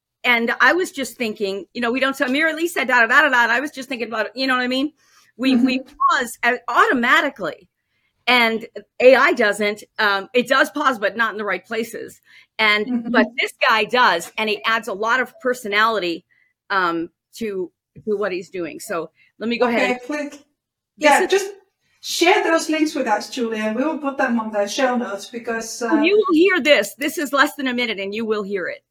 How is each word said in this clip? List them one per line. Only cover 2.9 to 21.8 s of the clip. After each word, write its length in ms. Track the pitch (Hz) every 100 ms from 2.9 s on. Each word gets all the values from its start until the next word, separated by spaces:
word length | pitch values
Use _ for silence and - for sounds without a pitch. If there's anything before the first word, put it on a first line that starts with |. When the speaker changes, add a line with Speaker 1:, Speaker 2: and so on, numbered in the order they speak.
| 247
Speaker 1:
da, 60 | 226
da, 140 | 262
da, 60 | 302
da," 140 | 254
and 80 | 233
I 80 | 233
was 120 | 294
just 180 | - 262
thinking 180 | 254 226
about 200 | 226 208
it, 40 | 247
you 120 | 269
know 80 | 254
what 80 |
I 40 | 247
mean? 240 | 254 294 - _ _ _ -
We, 220 | 262 254
we 220 | 262 262
Speaker 2:
Mm-hmm. 140 | 262 - -
Speaker 1:
pause 300 | 320 240 -
a-, 180 | 240 247 -
automatically. 1000 | 254 403 294 240 302 311 262 175 - _ _ _ _ _ _ -
And 380 | 247 226 220 226 - 208 -
A 160 | 247 254
I 180 | 277
doesn't. 500 | 294 214 202 208 208 - -
Um, 300 | 214 196 196
it 140 | 247 240
does 240 | 269 294
pause, 260 | 294 277 240
but 180 | 196 202
not 180 | 226
in 40 | 202
the 80 | 208
right 180 | 185
places. 580 | - 220 233 - - - _ - _ -
And, 300 | 220 208 214
Speaker 2:
Mm-hmm. 240 | 247 226
Speaker 1:
but 160 | 240 214 254
this 140 | 392 - 277
guy 140 | 226
does, 480 | 214 247 240 175 170 -
and 140 | 220
he 140 | 208
adds 240 | 226 226 220
a 60 |
lot 260 | 190 220 247
of 200 | 247 -
personality, 840 | 247 247 208 202 220 220 175 170 - _ _ _ _
um, 400 | 202 180 170 170 - _ -
to, 360 | 226 190 175 - _ - -
to 120 | 208
what 140 | 208
he's 180 | 180 190
doing. 300 | 185 165 170
So 320 | - 175 165 _ _ _
let 100 | 220
me 120 | 240
go 80 | 247
ahead 160 | 233
Speaker 2:
Okay, 80 | 254
Speaker 1:
and 100 | 247
Speaker 2:
click. 300 | - 302 294
Speaker 1:
this 100 | - _ _ _ _ _ _
Speaker 2:
Yeah, 240 | 294 269
Speaker 1:
is 80 | 381
Speaker 2:
just 220 | 381 392 - _ _